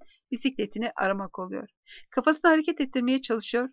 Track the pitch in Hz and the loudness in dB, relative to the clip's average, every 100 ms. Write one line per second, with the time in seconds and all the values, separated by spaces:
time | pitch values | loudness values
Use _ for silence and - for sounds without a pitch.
0 | - _ _ 254 269 262 208 214 226 - | -12 _ _ -4 -2 -2 -4 -4 -4 0
1 | 190 196 190 - 185 190 208 _ - - | 0 0 -4 -8 -8 -8 -10 _ -20 -20
2 | - - 247 311 349 311 311 320 269 254 | -8 0 2 4 4 4 2 -2 -2 -2
3 | 247 269 262 226 214 233 254 | 2 0 0 -4 -2 -2 -2